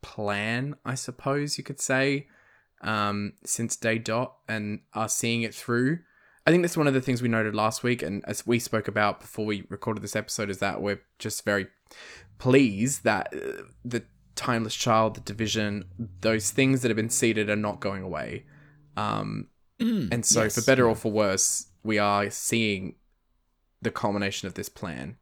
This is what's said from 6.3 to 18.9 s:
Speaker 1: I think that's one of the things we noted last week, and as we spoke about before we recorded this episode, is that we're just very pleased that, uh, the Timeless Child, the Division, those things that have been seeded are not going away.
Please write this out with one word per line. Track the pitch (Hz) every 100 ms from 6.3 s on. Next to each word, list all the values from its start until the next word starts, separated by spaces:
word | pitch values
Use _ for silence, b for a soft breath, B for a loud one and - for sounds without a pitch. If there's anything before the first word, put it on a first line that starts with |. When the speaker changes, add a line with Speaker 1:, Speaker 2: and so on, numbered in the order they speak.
| b -
Speaker 1:
I |
think | 170
that's | 175 170
one | 147
of |
the | 135
things | 127 123
we | 120
noted | 113 110
last | 107 107 -
week, | 123 123
and | 76 101 -
as | 107 -
we | 120
spoke | - 113 104
about | 107 104 95
before | - - 107
we | 104 90
recorded | 101 - 107
this | 101
episode, | 107 104 - 104
is | 92
that | 98 64
we're | 101 101 _ _
just | 110 -
very | - 101 95 _ _ B B B B -
pleased | 127 131 131 98 123 143
that, | 113 104 -
uh, | - - 58 - -
the | 123 117 - _ _
Timeless | - - 120 110
Child, | - - 113 110
the | 104
Division, | - 104 110 107 104 104 92 - 113 -
those | 110 110 104
things | - 135 135
that | 120
have | 110
been | 113
seeded | - 120 110 104
are | 104
not | 107 90
going | 101 98
away. | 95 78 58 87 - b b b b